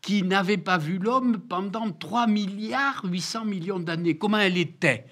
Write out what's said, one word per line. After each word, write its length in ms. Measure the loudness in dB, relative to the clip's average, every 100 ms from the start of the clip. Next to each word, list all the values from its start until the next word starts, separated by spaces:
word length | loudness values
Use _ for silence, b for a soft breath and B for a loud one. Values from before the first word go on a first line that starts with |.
qui 220 | 0 0
n'avait 340 | 2 2 2 0
pas 200 | 2 0
vu 200 | 0 -2
l'homme 420 | 0 2 2 0
pendant 520 | -2 -6 -4 -4 -4
trois 360 | -6 -4 0 2
milliards 760 | 2 0 -6 -4 0 0 -2 -4
huit 160 | -4
cents 240 | -4 -4 -4
millions 340 | -4 -4 -4
d'années. 380 | -2 0 0 0
Comment 200 | 2 4
elle 200 | 4 2
était ? 480 | 0 2 2 2 B